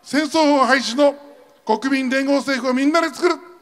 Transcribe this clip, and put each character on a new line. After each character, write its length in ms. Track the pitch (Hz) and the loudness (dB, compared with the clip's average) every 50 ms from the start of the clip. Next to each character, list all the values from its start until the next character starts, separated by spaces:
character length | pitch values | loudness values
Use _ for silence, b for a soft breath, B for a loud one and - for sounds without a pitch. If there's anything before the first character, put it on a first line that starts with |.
戦 220 | _ - - 285 311 | _ -2 -2 -2 -2
争 340 | 277 - 320 311 285 294 277 | 0 0 2 2 4 4 2
法 60 | 254 | 4
廃 120 | 226 262 277 | 2 2 0
止 180 | 220 208 233 | 0 -4 0
の 180 | 285 294 285 285 - - - - - - _ _ _ _ | 2 2 2 2 -2 -18 -20 -20 -20 -20 _ _ _ _
国 300 | - 220 208 262 269 277 | -4 -4 -2 0 -2 -2
民 160 | 269 262 247 | -2 -2 -2
連 160 | 262 269 269 | -2 -2 0
合 80 | 269 285 | 0 0
政 260 | 277 240 269 277 254 | 0 0 -2 -4 -2
府 80 | 233 262 | -2 -2
を 40 | 247 | -2
み 100 | 254 277 | 0 0
ん 80 | 294 | 2
な 80 | 311 339 | 2 0
で 80 | 330 320 | 0 -2
作 200 | 247 - - 359 | -4 -4 -4 -4
る。 80 | 320 294 - - - - | -4 -6 -8 -20 -20 -20